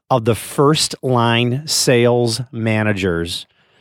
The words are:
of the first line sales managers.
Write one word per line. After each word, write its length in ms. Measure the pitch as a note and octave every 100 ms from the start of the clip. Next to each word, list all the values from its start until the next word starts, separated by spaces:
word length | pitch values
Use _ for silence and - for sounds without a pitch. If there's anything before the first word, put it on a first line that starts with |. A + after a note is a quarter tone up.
| -
of 140 | B2+ A2+
the 100 | G#2+
first 600 | - - C#3+ D#3 - -
line 640 | C3 A#2+ A#2 A#2 A#2+ C3 D#3
sales 720 | - - B2 A#2+ A#2+ A#2+ A2+ B2
managers. 920 | A#2 A2 A2 G#2+ G2 F#2+ E2+ E2+ F2 - _ _ _